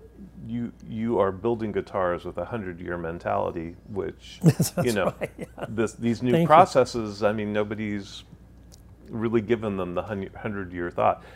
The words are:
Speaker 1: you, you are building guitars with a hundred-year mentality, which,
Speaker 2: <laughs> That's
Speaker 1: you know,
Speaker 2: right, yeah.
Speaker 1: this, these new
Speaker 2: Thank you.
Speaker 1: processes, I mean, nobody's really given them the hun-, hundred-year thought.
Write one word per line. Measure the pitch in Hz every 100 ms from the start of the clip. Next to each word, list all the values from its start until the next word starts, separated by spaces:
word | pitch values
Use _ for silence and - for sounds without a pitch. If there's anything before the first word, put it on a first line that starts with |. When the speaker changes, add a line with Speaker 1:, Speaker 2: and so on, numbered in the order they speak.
| - - 196 - 127
Speaker 1:
you, | 117 120 - -
you | 117 113 107
are | 98
building | 95 110 117 110
guitars | 98 92 104 90 87 90
with | 82
a | 85
hundred-year | 120 95 85 87 87
mentality, | 85 87 104 101 95 85 82 85 -
which, | 101 85 - - -
Speaker 2:
<laughs> |
That's | 170 - 165 -
Speaker 1:
you | 165
know, | 208 180 -
Speaker 2:
right, | 151 -
yeah. | 160 - -
Speaker 1:
this, | 110 110
these | - 117 113
new | 123
Speaker 2:
Thank | 165
you. | 165
Speaker 1:
processes, | 156 185 139 123 120 107 101
I | 104
mean, | 110 104
nobody's | 104 104 107 107 104 95 - - - - - - - - - -
really | 117 113 117
given | 101 113 110 98
them | 87 87
the |
hun-, | 92 101 95 -
hundred-year | 117 101 92 87 87
thought. | 101 110 87 -